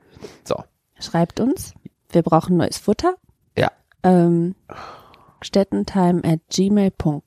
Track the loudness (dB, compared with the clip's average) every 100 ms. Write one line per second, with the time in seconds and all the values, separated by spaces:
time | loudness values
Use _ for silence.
0 | _ -20 -20 -14 -8 -8 -10 _ _ -20
1 | -4 -2 -2 -2 -2 -2 -8 -20 -20 _
2 | _ -2 2 2 2 0 0 -2 -4 -2
3 | -2 -4 _ _ _ -4 -4 -4 _ _
4 | 2 4 4 2 -2 -6 -16 -20 -20 -20
5 | -20 -20 _ -20 -4 -2 0 -2 -2 0
6 | 2 2 0 -2 -2 -2 2 2 2 0
7 | -2 -4